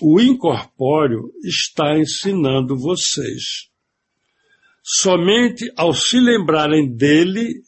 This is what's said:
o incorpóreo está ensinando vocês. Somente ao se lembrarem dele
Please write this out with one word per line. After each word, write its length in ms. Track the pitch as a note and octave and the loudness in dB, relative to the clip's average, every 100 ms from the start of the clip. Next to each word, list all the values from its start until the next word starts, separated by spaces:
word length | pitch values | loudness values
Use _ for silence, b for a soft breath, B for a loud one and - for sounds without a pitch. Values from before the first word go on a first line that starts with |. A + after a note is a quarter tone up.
o 180 | D3+ F3 | 2 4
incorpóreo 1120 | B3 B3+ E3 A2+ - - C3 D#3 C#3 A2+ - - | 4 2 -2 -4 -6 -4 -2 0 0 -2 -8 -12
está 520 | A3+ - - - D3 D#3 | -8 -6 -4 -2 0 0
ensinando 800 | D3+ - G3 G3 C3+ C3+ B2+ C3+ | -2 -4 -4 0 0 0 -2 -4
vocês. 920 | C#3+ F3+ - D3+ B2+ - - - - _ _ _ _ _ _ _ _ _ _ _ | -4 -4 -4 -6 -8 -10 -10 -12 -16 _ _ _ _ _ _ _ _ _ _ _
Somente 880 | - - F#3+ F3 F3 A3 A#3+ - A#3+ - | -6 -2 2 2 2 2 2 -2 -10 -2
ao 180 | E3 | -2
se 260 | - - A#3+ | 0 0 2
lembrarem 720 | A#3+ A3+ D#3+ D#3+ D3+ D#3 C#3 | 4 2 2 0 2 2 0
dele 720 | A#2 C#3+ D3+ F3+ G3 A#3 - | 0 2 4 2 0 -6 -8